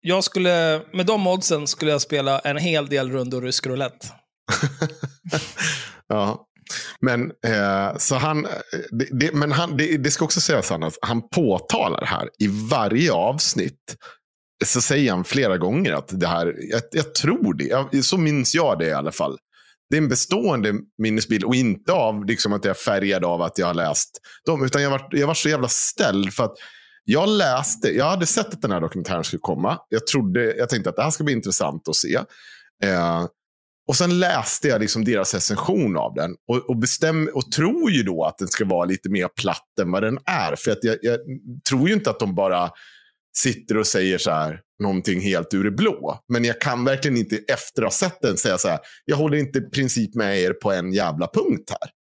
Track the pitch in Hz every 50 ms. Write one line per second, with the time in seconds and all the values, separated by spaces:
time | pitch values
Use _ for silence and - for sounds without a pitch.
0 | - 165 180 196 185 - - 190 185 180 175 170 165 160 156 175 - - - 185
1 | 180 185 220 208 196 180 180 190 185 - 170 147 147 143 - - 156 156 151 143
2 | - - 156 143 135 135 135 135 - 147 143 147 165 175 160 151 143 135 143 139
3 | 131 127 127 135 127 123 131 127 123 127 120 - - 131 127 135 139 123 - _
4 | - - - - _ _ _ _ _ - - - - 135 - - 165 156 - -
5 | - 139 - _ _ 175 151 156 - - - - - 156 151 - - - - -
6 | _ _ 110 107 101 101 110 - - _ _ _ _ - - - - - - -
7 | - 131 123 117 127 - - _ - 117 113 104 101 101 98 98 98 101 - -
8 | - - 139 127 139 156 156 151 - - - - - - - 73 - - 113 113
9 | 135 - 135 127 135 165 - 143 147 147 143 151 170 170 156 131 156 175 160 147
10 | 131 147 - - 165 151 - 180 - - 156 117 95 - 92 82 78 82 - -
11 | - - 120 117 110 - - 180 165 117 95 - - - - 226 - 95 80 -
12 | - - - - - - _ _ 107 104 98 107 110 113 151 131 110 101 107 123
13 | 170 165 110 87 87 113 135 156 - - - - 90 - - _ _ - - -
14 | - - - _ _ _ _ _ _ _ _ _ 104 - - 123 117 - 143 139
15 | 143 120 95 90 90 - - 139 131 107 92 90 85 92 113 160 196 139 78 71
16 | 69 - 95 92 87 85 82 82 85 85 - - - - 110 117 117 - - 160
17 | 147 - - - - 143 208 339 - - - - 71 65 - 131 139 139 - 139
18 | 127 - - 190 165 151 147 143 127 - - 165 165 139 101 80 82 80 76 69
19 | 73 78 - - 80 71 67 - _ _ _ _ _ - _ _ _ _ 143 156
20 | 156 135 131 117 - - 185 208 240 202 151 120 101 107 101 104 - _ _ -
21 | 107 110 110 110 107 - 113 107 - 110 127 127 131 117 98 - _ - 185 175
22 | 123 110 107 104 101 98 117 - - 107 104 101 - 101 92 - - - 104 98
23 | 98 98 98 92 90 87 87 85 87 90 - - 90 87 87 85 85 78 73 -
24 | - - _ - _ - - - _ - 165 143 135 131 - 143 143 143 139 135
25 | 139 - - 147 143 147 160 - - 156 156 143 127 120 - - - - - -
26 | 208 135 95 98 98 98 - - 123 107 - - - - - - - - _ _
27 | _ - 110 147 180 208 214 208 185 139 127 127 143 - - - - 110 78 113
28 | 131 156 190 190 170 156 - 233 214 220 - - - 117 98 87 82 82 - 95
29 | 82 - 95 85 80 - - 85 - - 82 69 85 107 156 175 - _ 107 113
30 | 113 - - 139 113 98 90 120 120 110 107 117 123 117 131 113 95 - - -
31 | 117 160 156 - 156 147 135 113 101 98 90 - 92 76 71 80 _ 80 78 -
32 | - 64 85 - - - - - - - - - - _ _ _ - 98 92 90
33 | 85 85 85 85 87 90 _ _ _ _ _ _ _ _ _ _ _ - 139 -
34 | 180 175 175 180 180 175 165 135 113 - - - - 147 123 107 110 104 - 113
35 | 107 113 117 101 95 - - 98 - - 104 92 - - 190 208 151 107 90 76
36 | 55 58 - - 76 87 90 _ _ - 120 123 - - 127 113 110 - - -
37 | - 160 160 160 156 - - 135 123 - - 147 160 185 262 349 330 240 185 135
38 | 110 95 87 80 80 82 - - 98 90 - - 110 95 95 87 87 90 95 92
39 | - 95 98 98 90 87 _ - - 92 85 - _ _ _ - 98 87 90 98
40 | 104 110 123 - - - 185 156 98 78 - - - 120 104 - - 113 110 -
41 | - 117 120 117 - - 131 131 - 123 123 131 _ - 139 131 139 180 214 208
42 | 208 - 107 - 117 101 90 85 98 95 90 90 87 82 - - - - - -
43 | _ _ _ _ _ _ _ - - - 113 - - - 110 110 110 - - 98
44 | 92 95 92 87 - 98 80 78 78 78 78 87 _ _ _ _ 101 101 95 92
45 | 90 - 95 90 95 101 95 85 85 - - 95 98 107 98 110 208 220 160 -
46 | - 78 - - _ _ 120 120 120 120 117 - - 147 123 123 120 135 135 135
47 | 135 147 131 120 110 - 107 107 - - 131 - - - _ - 113 98 - -
48 | 190 185 - - - 120 95 - - 117 92 90 - 95 82 78 - - - -
49 | _ - 147 143 156 156 147 151 143 135 139 135 - - - 139 135 123 - 123
50 | 110 101 - 117 107 98 101 98 90 92 - - - 107 98 92 85 92 92 101
51 | 95 85 78 78 90 - - 214 - 381 - - - - - - - - _ _